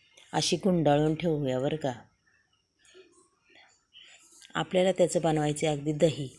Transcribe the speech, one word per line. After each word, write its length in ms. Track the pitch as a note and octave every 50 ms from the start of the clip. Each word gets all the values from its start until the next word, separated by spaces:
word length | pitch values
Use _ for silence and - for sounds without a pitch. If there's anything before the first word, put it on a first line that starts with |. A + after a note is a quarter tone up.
| _ _ _ - - _
अशी 240 | - D#3 D3+ - F#3+
गुंडाळून 580 | D#3 - G3+ F3+ E3+ D3+ D3 C#3+ D3 D3+ D#3 D#3+
ठेवूया, 460 | D3+ E3+ F3 D#3 D3 D3 C3 B2+ B2+
बरं 160 | C3 D3+ D#3+
का. 160 | D#3 - C#3 A#2+ G#2+ - _ _ _ _ _ _ _ _ _ _ _ _ _ _ _ _ _ _ F#4 - _ _ _ _ _ _ _ _ _ - - - _ _ _ _ _ _ - - - - - - _ - - - - -
आपल्याला 380 | E3 D#3+ - - F3+ F#3 F#3+
त्याचं 280 | F3+ - F3+ D#3+ - F3
बनवायचं 460 | D#3 E3 D#3 D#3 D3+ D3 D3 - -
आहे 100 | D#3 D3+
अगदी 160 | C#3+ C#3 D#3
दही. 360 | D#3 D3 F3+ D#3+ C3 B2+ C#3 B2+ -